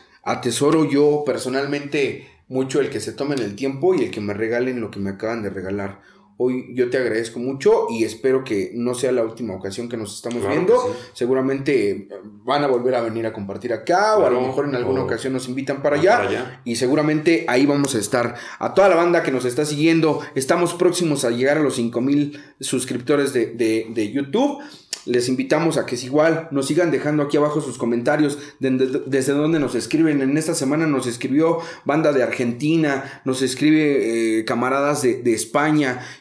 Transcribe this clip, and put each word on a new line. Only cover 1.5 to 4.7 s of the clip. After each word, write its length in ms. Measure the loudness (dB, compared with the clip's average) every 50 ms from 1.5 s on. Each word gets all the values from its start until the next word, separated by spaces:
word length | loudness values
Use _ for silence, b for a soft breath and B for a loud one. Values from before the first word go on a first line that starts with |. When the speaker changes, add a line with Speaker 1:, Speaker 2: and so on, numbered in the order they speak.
| -2 -2 -2 -2 -4 -6 -6 -4 -2 -2 -2 -2 -2 -6 B B B B B -6
Speaker 1:
mucho 320 | -4 -2 -2 0 0 0
el 100 | 0 0
que 100 | -2 -6
se 120 | -8 -8 -6
tomen 260 | -6 -4 -4 -2 -2
el 160 | -4 -6 -6
tiempo 400 | -4 -4 -4 -4 0 0 2 2
y 80 | 2 0
el 60 | -2
que 100 | -4 -6
me 140 | -6 -6 -4
regalen 460 | -4 -2 -2 -2 -2 -2 -2